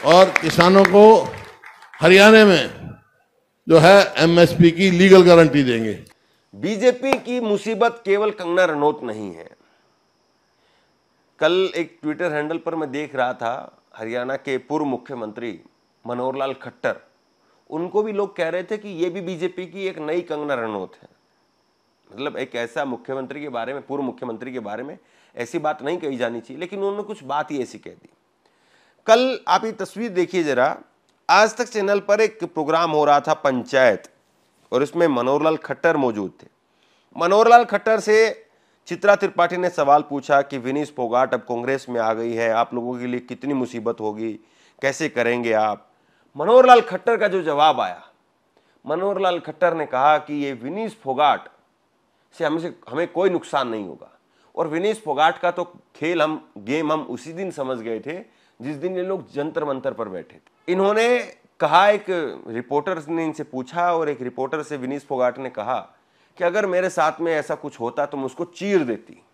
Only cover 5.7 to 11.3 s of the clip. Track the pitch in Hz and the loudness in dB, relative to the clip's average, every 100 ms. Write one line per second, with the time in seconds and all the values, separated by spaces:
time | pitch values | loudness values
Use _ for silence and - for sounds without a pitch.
5.7 | 117 110 101 - _ _ _ _ - - | 0 -2 -6 -14 _ _ _ _ -8 -6
6.7 | 214 247 247 269 254 233 247 226 202 214 | 2 2 2 -2 -2 -2 -6 -2 -2 -4
7.7 | 208 233 233 196 202 214 202 175 175 180 | 0 0 0 -2 0 0 -4 -4 0 0
8.7 | 151 147 151 120 107 101 82 85 _ _ | 2 0 0 -8 -10 -12 -14 -20 _ _
9.7 | _ _ _ _ _ _ _ _ _ _ | _ _ _ _ _ _ _ _ _ _
10.7 | _ _ _ _ _ _ | _ _ _ _ _ _